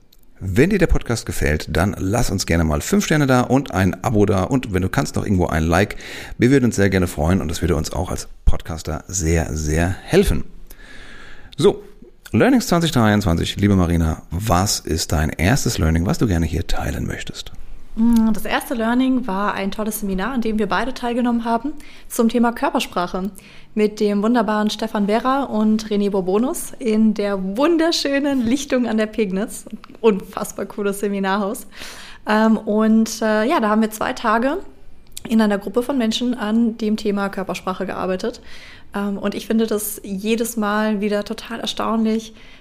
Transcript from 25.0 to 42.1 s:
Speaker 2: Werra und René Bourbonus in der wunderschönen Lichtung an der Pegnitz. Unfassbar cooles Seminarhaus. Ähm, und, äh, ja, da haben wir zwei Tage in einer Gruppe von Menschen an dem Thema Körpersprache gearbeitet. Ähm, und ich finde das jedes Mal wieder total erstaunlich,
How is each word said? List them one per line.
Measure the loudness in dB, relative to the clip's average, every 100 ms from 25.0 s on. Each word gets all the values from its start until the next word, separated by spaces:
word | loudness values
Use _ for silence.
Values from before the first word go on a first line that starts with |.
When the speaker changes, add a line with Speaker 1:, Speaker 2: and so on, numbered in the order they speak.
| 2
Speaker 2:
Werra | 2 2 0
und | 0 0 2 2 0
René | 0 0
Bourbonus | 0 0 2 0 -2 -8 -6
in | 0 4 4
der | 2 0 -2 -4 0
wunderschönen | 2 4 2 0 0 0 0 0 0
Lichtung | 0 0 0 0
an | 0
der | -2
Pegnitz. | -2 -2 -2 -4 -8 -14 -16 -16 0
Unfassbar | 2 2 -2 -8 -8 -8 -10
cooles | -6 -4 -2
Seminarhaus. | -4 -2 0 0 -2 -6 -10 -16 -16 -16 -18 -12 0
Ähm, | 4 4 4
und, | 2 2 4 4 2 0
äh, | 0 2 2
ja, | 2
da | 2
haben | 2
wir | 2
zwei | 0 -4
Tage | -2 0 2 0 -2 -8 -16 -18 -18 -16 -14 0
in | 2
einer | 4 2
Gruppe | -2 -4
von | -2 0
Menschen | 0 0 -2
an | -2 0 2 0 0
dem | -2 0
Thema | 0 -2 -2
Körpersprache | -4 -6 -6 -6 -6 -6
gearbeitet. | -4 -4 -4 -4 -8 -14 -16 -16 -20 -12
Ähm, | -6 -4 -4
und | -4
ich | -4 -2
finde | 0 2
das | -2 -4 -10
jedes | -8 -6 -2 0 -2 -2
Mal | -2 0 0 0
wieder | -2 -2
total | -4 -8 -10 -10
erstaunlich, | -8 -4 -2 0 0